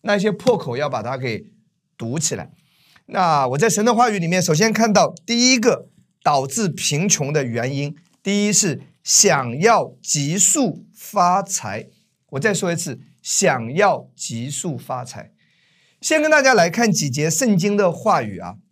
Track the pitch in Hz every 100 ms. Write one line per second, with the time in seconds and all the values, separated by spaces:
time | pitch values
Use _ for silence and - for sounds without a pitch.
0 | - 208 208 190 - 214 135 120 147 127
1 | 107 131 127 107 - _ _ _ _ _
2 | 113 143 156 110 78 _ _ _ _ _
3 | _ 208 175 151 131 139 220 220 220 226
4 | 240 208 165 185 175 156 220 214 226 202
5 | 156 - - 233 247 262 226 165 - _
6 | _ _ - 143 135 170 202 120 - 147
7 | 190 - 135 151 131 117 123 139 143 139
8 | _ _ - 202 208 208 196 127 - _
9 | - - 208 147 123 123 202 214 135 -
10 | - 151 143 185 - 311 233 - - _
11 | - 208 175 185 185 - 107 104 - _
12 | _ _ _ 135 214 190 185 170 165 113
13 | - _ - - 190 131 113 147 202 151
14 | - _ - - 123 143 180 143 - 127
15 | 123 - - _ _ _ _ _ _ _
16 | - 311 302 302 269 240 170 165 240 180
17 | 147 127 156 156 254 202 202 202 190 165
18 | 220 170 113 92 87 90 _